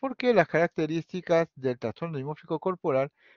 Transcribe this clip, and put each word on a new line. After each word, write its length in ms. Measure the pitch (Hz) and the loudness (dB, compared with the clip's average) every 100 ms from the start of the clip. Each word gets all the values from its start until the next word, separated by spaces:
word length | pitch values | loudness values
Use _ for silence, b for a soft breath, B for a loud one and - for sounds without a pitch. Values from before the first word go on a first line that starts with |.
porque 340 | 269 247 247 | -8 -2 2
las 140 | 214 160 | 4 4
características 1000 | 156 170 - 156 165 - 180 170 165 165 | 4 0 0 -4 -4 -6 -8 0 2 0
del 240 | - 127 123 | -4 -4 -2
trastorno 400 | 113 - 170 143 | -6 -6 -8 -8
dimórfico 400 | 139 151 - 160 | -8 -10 -8 -4
corporal 520 | 185 180 175 131 143 b b | -4 -4 0 0 -2 b b